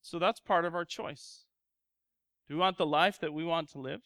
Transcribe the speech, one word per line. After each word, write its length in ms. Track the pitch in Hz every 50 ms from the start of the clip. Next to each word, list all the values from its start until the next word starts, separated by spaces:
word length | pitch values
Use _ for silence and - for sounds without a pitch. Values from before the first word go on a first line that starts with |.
So 160 | _ - - 170
that's 220 | 170 196 226 -
part 240 | _ - 202 175 170
of 100 | 175 165
our 100 | 175 175
choice. 600 | _ - - 220 - 143 131 - - - - _ _ _ _ _ _ _ _ _ _ _ _ _ _ _ _ _ _ _ _ _
Do 80 | _ 143
we 60 | 156
want 180 | 180 190 185 -
the 80 | 185
life 320 | 151 147 147 170 196 196 -
that 120 | - 156
we 120 | 151 151 160
want 260 | 170 165 165 156 147
to 80 | - 143
live? 240 | 131 131 151 220 _